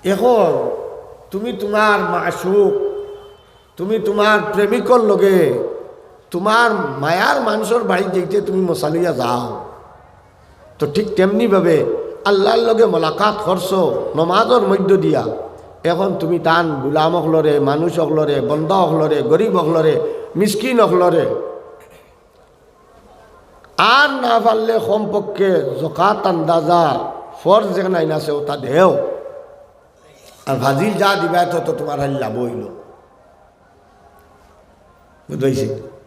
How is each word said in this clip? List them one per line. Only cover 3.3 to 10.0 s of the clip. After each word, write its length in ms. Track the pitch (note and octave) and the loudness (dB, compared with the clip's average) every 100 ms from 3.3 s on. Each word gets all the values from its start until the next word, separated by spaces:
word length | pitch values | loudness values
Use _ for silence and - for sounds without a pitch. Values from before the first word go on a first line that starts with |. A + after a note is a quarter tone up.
| - _ _ _ - | -20 _ _ _ -10
তুমি 220 | F#3 A3 | -4 -2
তোমার 400 | G#3+ G#3 G#3 G#3+ - | 0 0 2 2 0
প্রেমিকর 460 | F3+ G3+ A#3+ - B3 | 0 0 0 4 4
লগে, 720 | A3 F#3+ G3 G3 D#3 - - - - - - - _ | 4 4 4 4 2 0 -4 -8 -14 -20 -20 -20 _
তোমার 440 | F3 G3 A3 A#3+ | -4 0 2 2
মায়ার 680 | G#3 F3+ C3+ C#3+ F3 A#3 C#4 | 0 -4 -4 -2 0 2 0
মানুষের 440 | A3+ G#3+ G#3 A#3 | 0 -2 0 -2
বাড়ি 200 | G3+ F#3 F#3+ | 0 -2 0
যেতে 280 | F#3 F3 G3+ | -2 -2 -2
তুমি 200 | G3+ F#3+ | -2 -2
মশা 280 | F3+ E3 D3+ | -2 -2 -2
লইয়া 240 | E3 F3 | -2 -2
যাও, 520 | C3 A#2+ B2 B2 F#2+ - - - - | -2 -2 -2 -4 -10 -14 -20 -20 -20